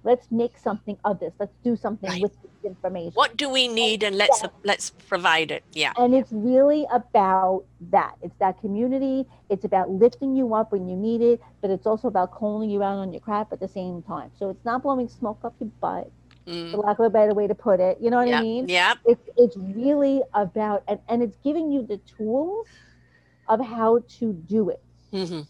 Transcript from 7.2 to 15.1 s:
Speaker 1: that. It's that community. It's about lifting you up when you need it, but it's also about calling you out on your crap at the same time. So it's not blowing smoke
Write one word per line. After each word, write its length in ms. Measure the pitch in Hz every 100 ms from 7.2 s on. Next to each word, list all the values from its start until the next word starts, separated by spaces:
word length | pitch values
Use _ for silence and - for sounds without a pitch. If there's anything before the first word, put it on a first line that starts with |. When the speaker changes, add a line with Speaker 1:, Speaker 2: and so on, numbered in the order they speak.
| 190 190 185 190 - _ 175
Speaker 1:
that. 240 | 185 156 -
It's 140 | 170 _
that 200 | 190 190
community. 680 | 220 202 247 262 269 262 254 _ _
It's 140 | 196
about 260 | 196 185 180
lifting 460 | 190 240 - 269
you 180 | 262 247
up 200 | 220 220
when 160 | 202 180
you 80 | 185
need 240 | 214 233
it, 180 | 233 233 - _
but 80 | 196
it's 160 | 190 220
also 220 | 220 247
about 220 | 196 185
calling 380 | - 208 208 220
you 140 | 202
out 140 | 196 196
on 160 | 190
your 80 | -
crap 320 | - 208 214
at 80 | 175
the 80 | 190
same 320 | 196 180 175
time. 300 | 170 165 123 _
So 120 | 196
it's 160 | 190
not 180 | 233 254
blowing 240 | 285 262
smoke 320 | 240